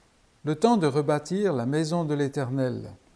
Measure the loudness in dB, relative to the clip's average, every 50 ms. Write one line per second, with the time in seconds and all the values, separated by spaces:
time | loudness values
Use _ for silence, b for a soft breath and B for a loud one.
0 | _ _ _ _ _ _ _ _ -4 -4 -2 2 4 4 4 4 4 2 2 2
1 | 2 2 0 0 -2 -4 -4 0 0 0 0 0 0 0 0 0 0 0 -2 -2
2 | 0 0 0 0 -2 -2 -2 -4 -4 -2 -2 -2 -2 -2 -2 -6 -8 -12 -16 -20
3 | _ _ _